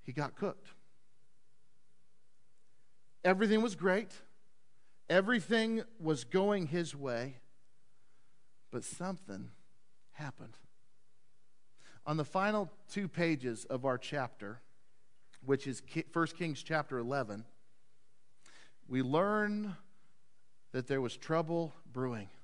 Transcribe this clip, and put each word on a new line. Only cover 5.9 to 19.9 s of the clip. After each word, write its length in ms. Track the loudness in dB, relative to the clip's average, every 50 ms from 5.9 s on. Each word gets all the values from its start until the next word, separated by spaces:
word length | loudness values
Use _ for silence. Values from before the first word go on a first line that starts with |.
| -8
was 280 | -2 2 2 4 2 2
going 420 | 2 4 6 6 6 6 4 4
his 260 | 2 2 2 0 0 -2
way. 440 | -4 -2 0 0 0 0 -2 -4 -8 -12 -12 -14 -14 -14 -14 -14 -14 -14 -14 -14 -14 -14 -14 -14 -14 -14 -14 -14 -14 -14 -14 -14 -14 -12 -6
But 140 | -6 -4 -4
something 680 | -4 -6 -4 -2 -4 -4 -4 -6 -8 -6 -6 -6 -8 -10 -12 -14 -14 -14 -14 -14 -14 -14 -14 -14 -14
happened. 460 | -10 -6 -6 -6 -6 -8 -12 -12 -12 -12 -14 -14 -14 -14 -14 -14 -14 -14 -14 -14 -14 -14 -14 -14 -14 -14 -14 -14 -14 -14 -14 -14 -14 -14 -14 -12 -12 -8 0
On 120 | 2 2
the 80 | 2 2
final 440 | 4 4 4 6 6 6 4 2 0 -4 -12 -14 -4
two 160 | -2 -2 -2
pages 560 | 0 2 4 6 6 6 4 2 -2 -2 -2 -2
of 220 | -2 -2 2 4
our 120 | 4 2
chapter, 600 | 2 0 -2 0 0 0 0 -2 -6 -6 -6 -6 -8 -10 -14 -14 -14 -14 -14 -14 -14 -14 -14 -14 -14 -14 -14 -14 -8 4
which 220 | 4 4 4 4
is 120 | -2 -4 -4
Ki-, 240 | -6 -4 -2 -2 -2 0
First 240 | 2 2 2 2 2
Kings 260 | 0 0 0 0 -2
chapter 360 | 0 2 2 2 2 2 0
eleven, 480 | 0 0 2 2 2 2 0 -2 -6 -6 -10 -12 -14 -14 -14 -14 -14 -14 -14 -14 -14 -14 -14 -14 -14 -14 -14 -14 -14 -14 -14 -14 -14 -14 -14 -14 -14 -6 2
we 120 | 2 4
learn 760 | 4 6 6 6 6 6 6 4 4 4 2 0 0 -2 -4 -6 -10 -14